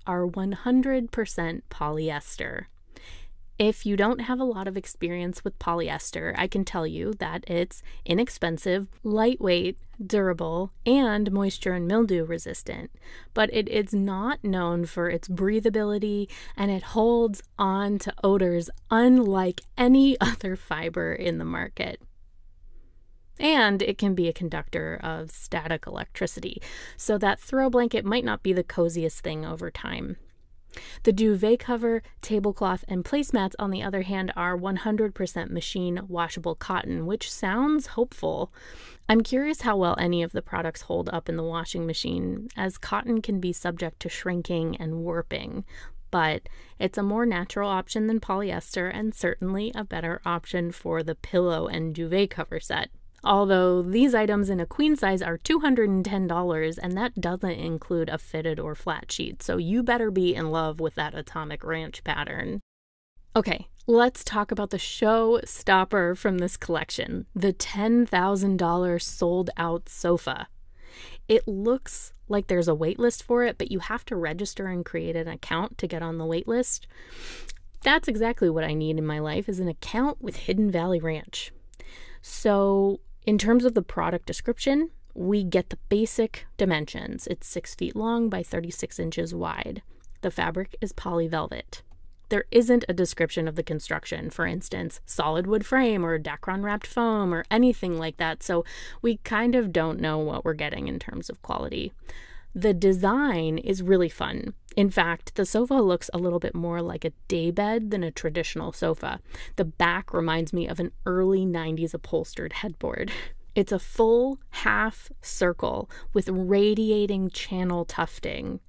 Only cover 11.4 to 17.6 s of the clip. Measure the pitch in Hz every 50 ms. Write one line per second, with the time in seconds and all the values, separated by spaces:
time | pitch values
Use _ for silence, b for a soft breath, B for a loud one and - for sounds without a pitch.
11.4 | 202 196 - - - 185 180 180 170 170 202 233 233 202 185 170 160 165 170 165
12.4 | - - - - - - - - - - - B B B B B B B B 214
13.4 | 220 - - 220 208 - - 214 202 - - 202 196 202 190 190 214 254 294 -
14.4 | - 202 185 185 175 170 175 170 170 165 - 180 170 175 170 170 - - 180 170
15.4 | 190 196 214 220 208 226 202 220 208 208 208 208 214 208 208 202 202 - B B
16.4 | B B B B 202 202 196 185 - - - 226 220 233 233 233 233 220 202 -
17.4 | - - - -